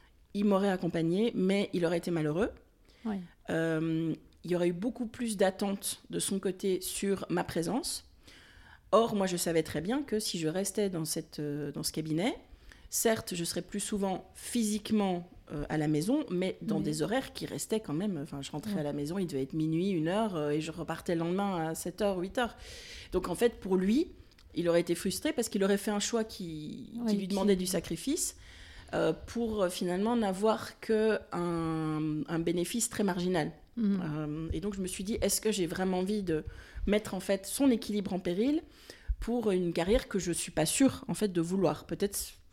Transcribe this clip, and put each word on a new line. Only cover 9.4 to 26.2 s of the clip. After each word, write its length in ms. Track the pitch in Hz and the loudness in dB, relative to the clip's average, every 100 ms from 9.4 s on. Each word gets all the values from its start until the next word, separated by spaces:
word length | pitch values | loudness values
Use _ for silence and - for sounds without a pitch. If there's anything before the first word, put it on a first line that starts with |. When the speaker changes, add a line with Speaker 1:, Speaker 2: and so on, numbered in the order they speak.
| 175 165 | 2 2
Speaker 1:
très 160 | 160 151 | 2 -2
bien 240 | 170 269 | -2 -2
que 160 | 285 214 | 0 -2
si 180 | 208 170 | -2 -2
je 120 | 156 | -2
restais 400 | 180 196 - 202 | -2 -2 0 0
dans 160 | 170 156 | 0 -2
cette, 340 | 165 156 - | -4 -6 -6
euh, 320 | 147 147 143 | -4 -4 -6
dans 120 | 147 | -4
ce 100 | - | -4
cabinet, 420 | - 156 156 220 427 - - - - - | -4 -2 0 0 -2 -12 -20 -20 -20 -6
certes, 440 | - 233 220 - | 2 2 2 0
je 100 | 175 170 | -4 -4
serais 160 | 180 | -4
plus 180 | - 208 | -6 -6
souvent 500 | - 208 196 185 - - | -4 -2 0 -2 -6 -14
physiquement, 960 | - 240 214 208 - 220 196 175 170 - - | -4 0 0 0 0 2 2 0 -4 -16 -10
euh, 120 | 147 147 | -8 -2
à 80 | 156 | 0
la 100 | 151 | 2
maison, 380 | 151 180 294 - | 2 4 0 0
mais 280 | 180 185 - | -2 -2 -2
dans 160 | 170 160 | -2 0
Speaker 2:
Oui. 60 | |
Speaker 1:
des 180 | 156 156 | 0 -2
horaires 280 | 156 247 262 | 0 0 -2
qui 120 | - - | -8 -8
restaient 340 | - - 220 | -6 -2 -2
quand 140 | 220 | -2
même, 260 | 151 208 165 | -2 -2 -4
enfin, 180 | 139 143 | -6 -8
je 80 | 139 | -6
rentrais 220 | 151 214 | -6 -4
Speaker 2:
Ouais. 60 | 196 | -2
Speaker 1:
à 40 | |
la 100 | 147 | -2
maison, 260 | 147 147 190 | -2 -2 -2
il 80 | 175 | -2
devait 160 | 139 | -2
être 100 | 135 | -2
minuit, 360 | 160 156 160 190 | -2 0 2 2
une 180 | 180 156 | 2 2
heure, 280 | 202 220 170 | 2 0 0
euh, 140 | 147 | 0
et 100 | 151 | 0
je 120 | 156 | -2
repartais 420 | 175 160 160 - | -6 -6 -6 -2
le 60 | 170 | 0
lendemain 480 | 165 185 202 180 160 | 2 0 0 0 -2
à 60 | 160 | -4
sept 260 | 180 - | -6 0
heures, 160 | 202 185 | 0 0
huit 200 | 185 254 | -2 -2
heures. 160 | 233 - - - - - - | -2 -4 -16 -16 -14 -16 -2
Donc, 160 | 185 180 | -2 0
en 60 | 170 | 2
fait, 240 | 240 - | 2 2
pour 160 | 190 190 | 0 2
lui, 300 | 185 247 359 - - - - - | 4 4 2 -4 -20 -20 -10 -2
il 120 | 170 | 4
aurait 120 | 170 | 4
été 140 | 170 170 | 4 0
frustré 380 | 196 - 302 | 0 0 -2
parce 140 | 311 226 | 0 0
qu'il 140 | 208 | 2
aurait 140 | 190 202 | 4 2
fait 140 | 214 | 2
un 80 | 208 | -2
choix 240 | - 233 | 0 0